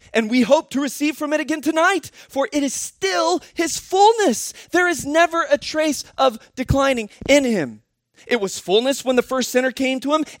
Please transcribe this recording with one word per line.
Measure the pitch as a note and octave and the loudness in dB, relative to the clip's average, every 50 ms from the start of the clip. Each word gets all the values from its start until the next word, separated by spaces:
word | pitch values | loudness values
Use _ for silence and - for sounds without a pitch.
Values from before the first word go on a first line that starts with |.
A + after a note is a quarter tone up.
| _ - | _ -6
and | - A3+ A3+ G#3+ | -2 -2 -2 0
we | A#3+ B3+ | 2 2
hope | A#3+ F#3+ C#4 D#4+ - - | 2 4 4 2 2 0
to | - C4+ | -4 -4
receive | D4 C4+ - - D4 D4+ D#4 | -4 -4 -4 -4 -4 -4 -2
from | - D4+ C#4+ | -4 -4 -4
it | D4+ D4+ | -2 -2
again | D#4 A#3+ D#4 D#4 | -2 -4 -4 -4
tonight, | B3 D4 E4 D#4+ E4 F#4 G4 E4 - - _ - - - | -2 -2 0 2 2 2 2 0 -4 -8 _ -20 -18 -8
for | - C4+ C#4 - | -4 -4 -4 -2
it | - D4 C#4 | -2 -2 -2
is | C4+ - | -2 -4
still | - - - - - - F#4+ F#4 F4 E4 E4 F4+ D#4 - - - | -6 -10 -12 -10 -6 -4 -2 0 0 0 0 0 -2 -4 -6 -6
his | - E4+ D#4+ - - | -4 -4 -4 -4 -8
fullness. | - - F4+ F#4+ G4+ A4 A#4 A4+ G4+ D4+ A3 - - - - - - - | -8 -2 2 4 6 6 6 4 2 2 0 0 -4 -10 -12 -16 -10 -2
There | - F4 F4+ F4 | 0 0 2 2
is | E4+ A#3+ D#3+ | 0 -2 -4
never | C#4 D4 E4 F4 E4+ E4 E4 D#4+ | 0 2 2 2 2 2 -2 0
a | - C#4+ C#4+ | 0 0 0
trace | - - - D#4 D#4 D#4 C4 - - - - - | 0 -2 -2 -2 0 0 -2 -4 -8 -10 -2 0
of | C4+ C4 G#3+ A3 - - - | 2 2 0 -2 -12 -16 -10
declining | - B3+ - - C4+ C4+ C#4 C4 A#3 G#3+ G3 - - - - | -6 -2 0 2 2 2 2 0 -2 -4 -8 -10 -6 0 4
in | C4+ D4 C4+ | 4 4 4
him. | A#3+ A3+ F#3 C#3+ A#2+ G#2+ G#2+ _ _ _ _ _ _ _ _ - | 2 0 0 -2 -4 -8 -12 _ _ _ _ _ _ _ _ -6
It | - B3 A#3 | -4 -2 -2
was | G3 F#3+ - - | -2 -4 -8 -8
fullness | - - F#3 A3 B3 C4+ C#4 - - | -4 0 0 2 2 2 -2 -2 -2
when | B3 B3+ | -2 0
the | B3 | 0
first | A#3 - B3+ C4 A#3 - | 0 0 -2 -4 -2 0
sinner | - B3 B3+ C4 | 0 0 0 0
came | - - C4 C4 C4 C4 | -2 -2 -2 -2 -2 -2
to | C4 C#4 D4+ | -2 -2 -2
him, | D#4 D4 - - - | -2 -2 -4 -8 -4